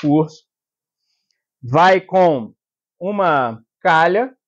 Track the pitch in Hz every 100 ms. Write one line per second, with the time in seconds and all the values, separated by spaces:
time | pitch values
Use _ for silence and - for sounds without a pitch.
0 | 147 151 156 - _ _ _ _ _ _
1 | _ _ _ _ _ _ 120 135 185 190
2 | 185 185 175 139 104 - _ _ _ _
3 | 180 202 180 143 120 113 _ _ 185 160
4 | 175 202 262 -